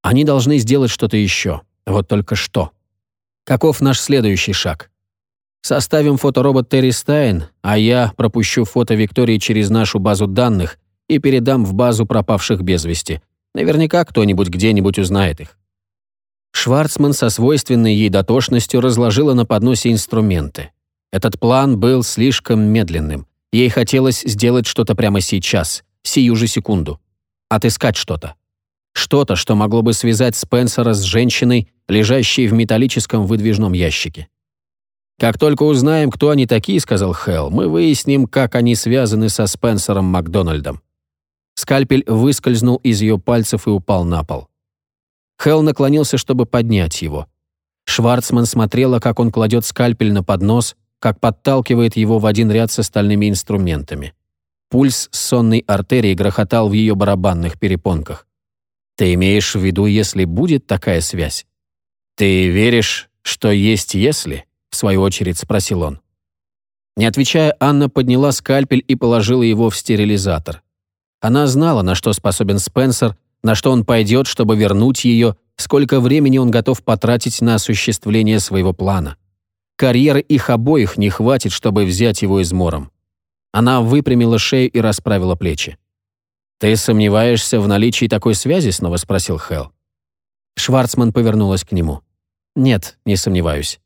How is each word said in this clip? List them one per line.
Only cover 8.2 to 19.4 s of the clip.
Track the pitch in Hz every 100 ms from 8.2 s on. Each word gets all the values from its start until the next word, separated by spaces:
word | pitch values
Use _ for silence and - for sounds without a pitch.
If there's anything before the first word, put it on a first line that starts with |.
| 123 120 107 -
фото | 113 - 117
Виктории | 107 107 - 120 110
через | - 107 104
нашу | 113 107 104
базу | 98 98 104
данных | 95 123 101 82 - _ _ _
и | 151
передам | 139 131 120 135 98
в |
базу | 95 123 110 110
пропавших | 113 98 104 - 101
без | 92 87 82
вести. | 85 - 78 _ _ _
Наверняка | 92 170 151 160 175 170
кто-нибудь | - 104 95 92
где-нибудь | 87 110 104 95 98
узнает | 92 98 95 78
их». | 73 _ _ _ _ _ _ _ _ _ _
Шварцман | - - 131 156 - 143
со | 139 117
свойственной | 104 120 151 - 123 113
ей | 107 107
дотошностью | 104 - 120 123 123 - -
разложила | 127 120 120 104 147
на | 123